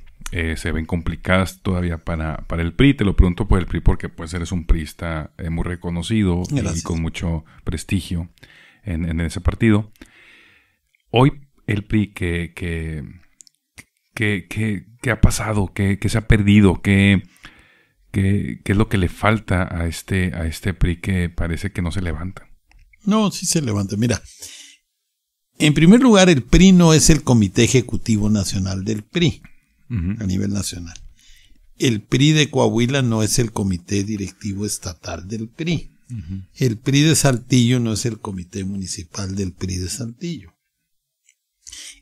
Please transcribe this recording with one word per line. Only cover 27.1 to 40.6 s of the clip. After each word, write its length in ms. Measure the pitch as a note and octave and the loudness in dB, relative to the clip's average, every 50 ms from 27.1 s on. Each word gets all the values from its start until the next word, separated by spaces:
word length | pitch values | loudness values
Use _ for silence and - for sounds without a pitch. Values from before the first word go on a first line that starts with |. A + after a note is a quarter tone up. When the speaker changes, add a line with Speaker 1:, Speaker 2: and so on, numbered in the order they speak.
| D3+ C#3+ - | 4 4 4
Speaker 2:
Comité 400 | C3 B2+ A2+ G#2 F#2 - B2+ A#2 | 2 4 4 4 2 4 2 2
Ejecutivo 640 | G#2+ B2+ B2+ - - - - - - A2+ G#2 G#2 G#2 | 4 4 2 0 0 -4 -4 -2 0 0 0 2 0
Nacional 540 | G#2+ G#2 G2 - - G2+ F#2+ F#2+ F#2 F#2+ F#2 | 0 0 -2 -2 -4 -4 -4 -4 -6 -6 -6
del 200 | G#2+ A2 G#2+ - | -6 -6 -6 -8
pri 380 | _ - E3+ F3 C#3+ - - - - - _ _ _ _ _ _ _ | _ -2 0 0 0 0 -2 -10 -20 -20 _ _ _ _ _ _ _
Speaker 1:
Ujú. 320 | A#2+ G2+ E2 F2+ G#2 A2+ | -6 -4 -4 -4 -6 -4
Speaker 2:
a 40 | G#2+ | -4
nivel 260 | F#2+ F#2 F#2+ G2 G2+ | -4 -4 -2 -4 -4
nacional. 460 | G2+ G2 F#2 - - F2+ E2+ E2+ - - - - - _ _ - - - _ _ - _ _ _ - _ | -4 -4 -6 -8 -10 -12 -14 -14 -16 -18 -20 -20 -20 _ _ -20 -20 -20 _ _ -20 _ _ _ -8 _
El 240 | - C3+ A2+ G#2+ | -2 0 0 -2
pri 320 | - _ - B2 C#3+ D3+ D#3 | -2 _ 0 2 4 4 4
de 160 | D#3 D3 - | 4 2 0
Coahuila 520 | - C3 A#2+ A2 G#2+ A#2 A#2+ A#2+ C#3+ C#3 | 0 0 0 2 2 0 0 0 0 0
no 220 | B2+ A#2 A2+ A2 A2 | 0 0 0 0 0
es 160 | G#2+ - - | 0 0 -2
el 140 | A#2+ G#2+ G#2+ | -2 -2 -2
Comité 500 | A2+ G2+ G2 F#2 F2 F2 - G2+ G2+ G2 | -4 -4 -2 -4 -4 -4 -4 -4 -4 -2
Directivo 600 | G#2 A2 G2+ G2 F#2+ - _ - G#2+ G2 G2 G#2 | -4 -6 -6 -8 -10 -10 _ -10 -10 -8 -8 -8
Estatal 600 | G#2 - - - F#2+ E2+ - - - - - F#2+ F#2+ | -8 -8 -10 -10 -12 -14 -12 -14 -14 -12 -12 -12 -12
del 180 | A2+ A2 A2+ A#2 | -10 -10 -10 -12
pri. 480 | - - D#3 E3+ E3+ B2+ - - - _ _ _ | -12 -10 -6 -4 -4 -4 -6 -10 -18 _ _ _
Speaker 1:
Ujú. 320 | B2 G#2+ D#2 D#2+ G2 F#2+ F#2+ - _ | -14 -14 -12 -10 -12 -12 -12 -16 _
Speaker 2:
El 220 | - C3 B2+ A2 G#2+ | -2 -2 -2 -2 -2
pri 240 | - C3 C3+ C#3+ | -2 0 2 2
de 140 | D3 D#3+ D3+ | 4 4 2
Saltillo 640 | - - C#3 B2+ A2 - - C3 B2+ A#2+ A#2+ B2+ B2 | 2 2 2 2 0 0 0 2 2 4 4 2 0
no 140 | A#2 A2+ G#2+ | 0 -2 -4
es 120 | F#2 - | -4 -4
el 140 | A#2+ G#2+ G#2+ | -6 -8 -8
Comité 460 | - G#2+ G2 F#2 F2 F2 - G2+ F#2+ | -10 -12 -10 -10 -12 -12 -10 -10 -8
Municipal 680 | F#2+ G2+ G2 F#2+ F2+ - - E2+ - - - G2 F#2+ F#2+ | -8 -8 -8 -10 -10 -10 -12 -14 -14 -12 -10 -10 -8 -6
del 180 | G2+ G2 F2+ E2+ | -6 -6 -8 -8
pri 240 | - F#2 F#2 F#2 F2+ | -8 -8 -8 -6 -8
de 100 | F#2 E2+ | -8 -8
Saltillo. 640 | - - B2 A2+ A#2 - - E3+ E3 A#2 F#2 E2+ _ _ | -8 -10 -10 -12 -12 -10 -10 -10 -10 -10 -14 -18 _ _